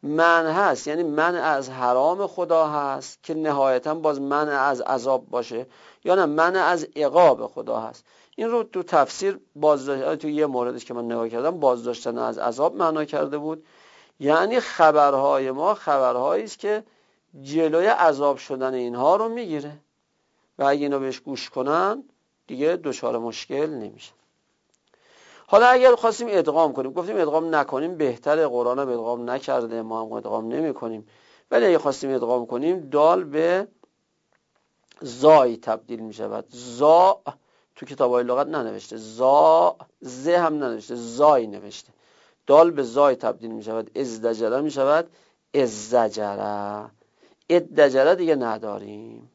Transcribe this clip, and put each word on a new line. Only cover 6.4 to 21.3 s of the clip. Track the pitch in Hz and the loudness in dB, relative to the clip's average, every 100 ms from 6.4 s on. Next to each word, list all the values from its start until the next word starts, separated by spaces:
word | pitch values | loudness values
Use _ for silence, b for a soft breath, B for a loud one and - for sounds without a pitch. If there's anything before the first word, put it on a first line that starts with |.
| 165 190 | 2 2
از | 170 175 151 - | 0 0 -4 -4
عقاب | 147 151 170 117 117 | 0 6 6 4 -2
خدا | - 117 117 | -10 -6 -6
هست. | 113 117 _ b b - | -8 -14 _ b b -8
این | 226 | -2
رو | 233 | -2
تو | 226 185 | -2 -8
تفسیر | 175 165 139 - 196 190 _ 147 | 0 2 2 -2 -6 -6 _ 0
بازداشت-، | 151 147 131 139 135 156 | 2 2 0 -4 -4 -4
تو | 151 | -4
یه | 151 151 | -2 -2
موردش | 127 120 123 - | -2 -4 -6 -12
که | |
من | 120 117 | -10 -6
نگاه | 117 113 | -4 -4
کردم، | 117 143 175 | -4 -4 0
بازداشتن | 143 123 117 117 135 120 | 0 0 -4 -8 -8 -6
از | 117 113 | -6 -4
عذاب | - 120 156 - | -6 -2 -2 0
معنا | 170 156 147 | -2 -2 -4
کرده | 151 147 147 | -4 -4 -6
بود، | 151 160 b b b b b b | -8 -12 b b b b b b
یعنی | 135 160 190 247 | 0 2 2 -2
خبرهای | - - 160 151 143 135 139 143 131 | -4 4 6 6 4 4 2 0 -2
ما | 131 170 | -2 -2
خبرهایی | 202 - 143 127 123 131 202 | -2 0 0 2 0 -2 -2
است | 220 - | -6 -8
که | 202 214 214 _ _ _ _ 143 | -4 -4 -6 _ _ _ _ -20
جلوی | 139 151 160 160 190 | -6 0 2 2 2
عذاب | 233 170 139 143 135 | 2 0 2 0 -2
شدن | - 131 131 | -6 -6 -4
اینها | 131 120 120 139 190 | -4 -6 0 2 2
رو | 226 | 0
می‌گیره | 226 220 151 143 151 _ _ _ _ _ _ _ - | -6 -8 -8 -10 -16 _ _ _ _ _ _ _ -2
و | |
اگه | 139 143 | 0 0
اینا | 143 139 | -2 -4
بهش | 135 127 | -4 -8
گوش | - | -10